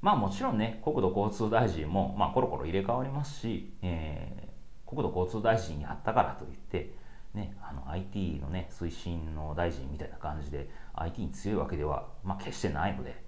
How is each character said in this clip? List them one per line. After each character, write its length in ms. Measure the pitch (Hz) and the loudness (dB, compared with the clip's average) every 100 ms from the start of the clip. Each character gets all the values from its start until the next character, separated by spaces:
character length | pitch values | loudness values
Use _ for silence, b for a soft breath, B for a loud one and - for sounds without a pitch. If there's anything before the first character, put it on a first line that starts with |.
ま 100 | 196 | 6
あ、 40 | 160 | 6
も 120 | 98 | 4
ち 140 | 98 | 2
ろ 80 | 262 | 2
ん 60 | 110 | 2
ね、 240 | 110 - | 2 0
国 140 | - 147 | 0 4
土 100 | 95 101 | 4 4
交 160 | 104 | 2
通 180 | 101 110 | 2 4
大 200 | 113 117 | 6 4
臣 180 | 82 76 | 2 2
も、 260 | 92 92 98 | 2 2 4
ま 80 | 92 | 4
あ、 40 | |
コ 100 | 123 | 4
ロ 80 | 127 | 2
コ 80 | - | 0
ロ 80 | 78 | 0
入 80 | |
れ 80 | 92 | 2
替 100 | 98 | 2
わ 140 | 120 135 | 2 2
り 40 | |
ま 140 | 139 | -2
す 160 | 143 - | -4 -4
し、 340 | 117 101 - - | -2 -2 -4 -4
え 680 | 90 82 78 78 82 - - - - - - | -2 -2 -2 -4 -6 -6 -8 -8 -10 -10 -6
ー、 40 | |
国 120 | 131 | 0
土 160 | - 90 | 0 2
交 120 | 90 | 0
通 120 | 110 | 4
大 160 | 135 123 | 6 6
臣 220 | 80 76 | 4 -4
や 180 | 73 - | -4 -2
っ 60 | |
た 100 | - | 2
か 100 | 113 | 4
ら 100 | - | 4
と 100 | - | 2
い 120 | - - | -6 -8
っ 20 | |
て、 360 | - 90 71 B B B B | -4 -2 -2 B B B B
ね、 200 | - 98 98 | -4 -4 -6
あ 120 | - | -6
の、 160 | 71 65 | -6 -4
ア 80 | 82 | -4
イ 60 | |
テ 160 | 95 101 | -2 -2
ィ 180 | 98 73 | 0 -2
ー 40 | |
の 80 | 69 | -2
ね、 200 | 90 - | -2 -4
推 180 | - 85 | -4 -4
進 460 | 80 - 85 80 76 | -2 -4 -2 -2 -4
の 180 | 76 76 | -2 0
大 140 | 85 | 0
臣 220 | 71 65 | 0 -4
み 60 | 73 | -4
た 80 | 73 | -6
い 40 | |
な 60 | - | -4
感 260 | 78 73 | -4 -4
じ 80 | 73 | -4
で、 200 | 71 69 B B | -4 -6 B B
ア 140 | - 82 | -2 -2
イ 40 | |
テ 60 | - | -2
ィ 60 | |
ー 20 | 90 | -4
に 60 | |
強 220 | - 101 101 | -2 0 2
い 20 | |
わ 100 | 71 | 2
け 80 | 78 | 0
で 80 | |
は、 240 | 73 69 - - | 0 0 -2 -6
ま 120 | 92 95 | -4 -4
あ、 20 | |
決 200 | - - | -4 -2
し 40 | |
て 80 | 101 | 0
な 180 | 73 92 | 2 2
い 80 | 65 | 0
の 80 | |
で 180 | - - | -4 -8